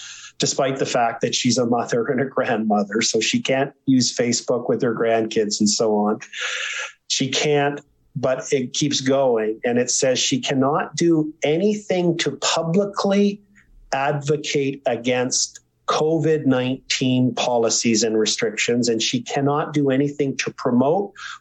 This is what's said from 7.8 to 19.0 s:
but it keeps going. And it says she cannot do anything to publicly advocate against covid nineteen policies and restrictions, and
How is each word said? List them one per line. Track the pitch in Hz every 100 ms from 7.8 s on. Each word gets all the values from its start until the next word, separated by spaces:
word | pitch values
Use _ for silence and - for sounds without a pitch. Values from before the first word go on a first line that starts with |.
| - _ _ 131
but | 131 131 -
it | 143 127
keeps | - 147 -
going. | 131 135 135 117 107 113
And | 123 120
it | 123
says | - 135 127
she | - 131
cannot | - 139 131 160 - -
do | 170 160 151 -
anything | 139 160 202 208 - 185 175 165
to | 147 -
publicly | - - 165 180 202 - 202 196 202 208 _ - _ - -
advocate | 135 139 147 139 151 147 147 135 135 -
against | 117 120 123 127 - - - _ _ -
covid | - 156 160 156 156 135
nineteen | 127 127 131 - - 131 127 127
policies | - - 120 113 - 120 110
and | 110 110
restrictions, | 107 - 113 104 - 120 120
and | 113